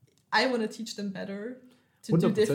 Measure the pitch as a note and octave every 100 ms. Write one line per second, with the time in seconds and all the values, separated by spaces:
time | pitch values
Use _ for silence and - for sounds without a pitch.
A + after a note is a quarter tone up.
0 | _ _ _ G#3 C4 A#3+ G#3+ - A3 -
1 | G3+ F#3+ F#3 G3+ A3+ B3+ - _ _ _
2 | - E3+ - - -